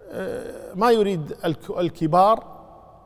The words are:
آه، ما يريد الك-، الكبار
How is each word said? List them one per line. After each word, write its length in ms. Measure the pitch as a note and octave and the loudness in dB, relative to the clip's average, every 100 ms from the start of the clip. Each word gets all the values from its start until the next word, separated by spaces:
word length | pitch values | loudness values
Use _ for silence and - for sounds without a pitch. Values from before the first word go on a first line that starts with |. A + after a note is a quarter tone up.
| - | -14
آه، 640 | - F#3+ B2 - - - | -10 -8 -8 -10 -14 -10
ما 160 | F#3 A#3+ | 0 4
يريد 440 | A3+ G3+ F3+ D3 - | 4 2 -2 -6 -6
الك-، 340 | E3+ D3+ - F#3 | -4 -4 -6 -4
الكبار 680 | F3 - D#3+ F3 G3 A3+ - - - - - - | -4 -2 2 4 4 2 -2 -18 -20 -20 -20 -20